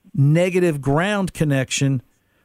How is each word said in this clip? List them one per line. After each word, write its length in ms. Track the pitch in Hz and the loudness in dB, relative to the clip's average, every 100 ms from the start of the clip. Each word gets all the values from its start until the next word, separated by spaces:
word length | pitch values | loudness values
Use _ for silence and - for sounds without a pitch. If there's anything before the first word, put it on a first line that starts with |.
| _ | _
negative 640 | - 143 160 185 180 175 147 | 0 2 2 2 2 0 0
ground 520 | 135 147 196 208 185 | 0 0 0 -2 -4
connection 720 | - 156 135 123 - 139 131 - _ _ _ | -2 -2 0 -2 -2 -2 -2 -6 _ _ _